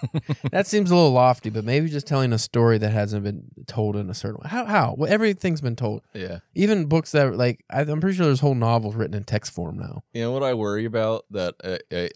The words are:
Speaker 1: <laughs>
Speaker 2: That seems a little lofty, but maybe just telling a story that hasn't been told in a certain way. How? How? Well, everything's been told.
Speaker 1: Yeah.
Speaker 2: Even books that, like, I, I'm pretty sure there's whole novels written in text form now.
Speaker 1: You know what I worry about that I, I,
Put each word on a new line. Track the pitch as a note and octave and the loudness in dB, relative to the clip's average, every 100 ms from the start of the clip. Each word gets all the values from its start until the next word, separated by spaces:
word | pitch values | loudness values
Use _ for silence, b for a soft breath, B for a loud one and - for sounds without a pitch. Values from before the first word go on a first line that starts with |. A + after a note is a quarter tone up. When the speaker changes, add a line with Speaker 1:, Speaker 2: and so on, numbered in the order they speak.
| A#2 | -6
Speaker 1:
<laughs> | D#3+ - D3+ C#3 | -6 -6 -6 -2
Speaker 2:
That | - G3 | -2 0
seems | G#3 F#3+ | 0 4
a | F3+ | 6
little | D#3+ | 6
lofty, | B2+ B2+ B2 A#2 | 6 4 2 -2
but | A2 A2 | -4 0
maybe | C3+ D#3+ | 0 0
just | D3 C#3 | -4 -2
telling | C#3 C3 | 0 2
a | A2+ | 0
story | - A#2 A#2 A2+ | 0 2 4 4
that | G#2+ | 2
hasn't | G#2+ G#2 G#2 G2+ | 0 0 -2 -4
been | G#2 - - - | -8 -12 -20 -10
told | A#2 G#2+ G#2 | -4 -2 -2
in | G2 | -6
a | |
certain | G#2 A#2+ A2 | -8 -8 -10
way. | C3 | -8
How? | A3 | -8
How? | A3+ G3+ C3 B2+ | 0 2 2 0
Well, | D#3+ | 0
everything's | G#3+ A3 G3 F#3 D#3 | 2 2 0 -2 -2
been | C#3 A#2 | -4 -4
told. | A#2+ A2 - | -4 -4 -10
Speaker 1:
Yeah. | G#2+ F2+ F2+ - - | -10 -10 -10 -10 0
Speaker 2:
Even | G3+ G#3 D3+ | 2 2 2
books | D#3+ D#3 | 0 2
that, | D3+ C3+ G2+ | 2 2 2
like, | B2 A#2+ _ | 0 0 _
I, | C3 | -4
I'm | D3+ D3+ | -2 0
pretty | F#3 F#3 | 0 2
sure | E3 | 2
there's | C3 | 4
whole | C#3+ B2+ | 4 2
novels | A#2 A#2 A2 A2 | 2 2 0 -2
written | F#2+ | -4
in | G2+ - | -4 -4
text | G#2+ - | -4 -4
form | - E2+ - | -8 -8 -8
now. | - - - | -10 -12 -12
Speaker 1:
You | A#2 | -6
know | A#2 | -4
what | C3 | -2
I | C3+ | -2
worry | B2 G#2 G2+ A2+ | 0 -2 -2 -2
about | A2+ A2 A2+ - | -2 0 -2 -4
that | G2+ F2+ - | -4 -4 -6
I, | F#2+ F2+ - | -8 -8 -6
I, | F2 F2 | -6 -4